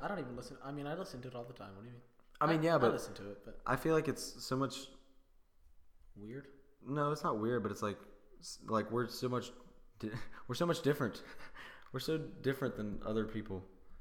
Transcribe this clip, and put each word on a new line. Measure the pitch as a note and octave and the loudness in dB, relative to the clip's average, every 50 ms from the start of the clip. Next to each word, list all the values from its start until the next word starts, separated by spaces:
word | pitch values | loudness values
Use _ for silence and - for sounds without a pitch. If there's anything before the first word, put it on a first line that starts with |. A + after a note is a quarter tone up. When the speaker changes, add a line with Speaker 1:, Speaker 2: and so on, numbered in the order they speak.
Speaker 1:
I | - | -4
don't | - G3+ F3+ | -2 -2 -2
even | C3+ B2 A#2+ | -4 -4 -6
listen. | A#2+ - - C#3 - | -8 -10 -10 -12 -12
I | - C#3 | -8 -8
mean, | C#3+ D3 C#3+ | -6 -4 -4
I | C#3+ D#3 | -4 -2
listen | F3 F#3+ F#3+ - B2 | -4 -4 -6 -8 -8
to | A#2+ B2+ | -8 -8
it | B2 | -8
all | A#2 A#2+ | -8 -8
the | B2 - | -8 -10
time. | - G2 G2 F#2+ | -12 -12 -12 -12
What | G2 | -12
do | G#2+ A#2+ | -12 -14
you | A#2+ | -14
mean? | A#2+ - - _ - - - - - | -16 -18 -20 _ -20 -20 -10 0 4
Speaker 2:
I | D3+ | 6
mean, | D#3 E3 D#3 | 6 6 6
Speaker 1:
I, | D3+ | 6
Speaker 2:
yeah, | E3 E3 | 6 8
Speaker 1:
I | C#3+ | 8
Speaker 2:
but | B2+ A2+ | 8 6
Speaker 1:
listen | - - - - - | 6 4 -2 -4 -8
to | - G2 G2+ | -8 -8 -8
it, | G2+ - - | -10 -10 -12
but | A2 - - - | -12 -12 -6 0
Speaker 2:
I | - B2+ | 0 2
feel | C3+ - D#3+ D#3+ | 2 4 6 6
like | D#3 D3+ | 6 6
it's | C#3 - - - - - C3 - | 4 0 -2 -4 -8 -8 -8 -4
so | - C3 | 0 2
much | C3 C3+ B2+ C3 - - - - - - - - - - _ - - - _ _ - - - - - - - - - - - - | 2 2 0 -2 -6 -10 -12 -16 -20 -20 -20 -20 -20 -20 _ -20 -20 -20 _ _ -20 -20 -20 -20 -20 -20 -20 -20 -20 -20 -20 -16
Speaker 1:
weird. | G2+ G2+ G#2+ A#2+ C#3 C#3 - - - - - - _ - | -14 -12 -10 -10 -10 -12 -14 -18 -20 -20 -20 -20 _ -6
Speaker 2:
No, | A2+ C#3 D3+ D3 D3 | -2 0 2 4 2
it's | D3+ D3+ - | 2 2 2
not | E3+ C3 G#2+ | 0 2 2
weird, | G#2+ A#2 B2 A#2+ | 4 4 4 4
but | G2+ G#2 | 2 0
it's | G2+ - | -2 0
like, | A#2 G#2 G2 - - - - - - - - - | 0 0 0 -2 -8 -18 -20 -20 -20 -20 -20 -16
s-, | - - - - - | -14 -12 -12 -10 -2
like | - A2 G#2+ G#2+ G#2+ | 2 4 4 4 4
we're | A2+ A#2+ A#2+ A#2 | 2 0 0 0
so | - - C3 B2 | -2 -2 0 2
much | B2 A#2+ - - - - - - - - - - - - | 2 0 -2 -2 -10 -14 -18 -20 -20 -20 -20 -20 -12 -6
di-, | - G#2+ A2 B2 - - | -6 -4 -2 -2 -4 -4
<laughs> | - - - - | -6 -8 -4 -4
we're | B2 | 2
so | - F3 | 2 4
much | E3+ D#3+ - | 4 4 4
different. | - C3+ C#3+ - C#3 G#2 - - - | 4 4 4 4 2 0 0 -4 -10
<laughs> | - - - - - - - - - - - - - | -10 -10 -10 -10 -10 -10 -12 -14 -14 -14 -16 -14 -8
We're | - C3 | -6 -4
so | - - D#3+ D#3 | 0 0 0 0
different | C#3+ - - - - C3 C3 - C3+ A#2+ - | 0 -4 -8 -2 0 0 2 2 0 -2 0
than | - G#2+ G#2 G2 - - | 0 -2 -2 -2 -2 -2
other | - A2 A2 G#2+ | 0 2 2 2
people | G#2+ - A2 G2+ - F#2+ F#2 - - - - - - - - | 0 -2 -4 -4 -4 -4 -6 -6 -10 -16 -18 -16 -14 -14 -14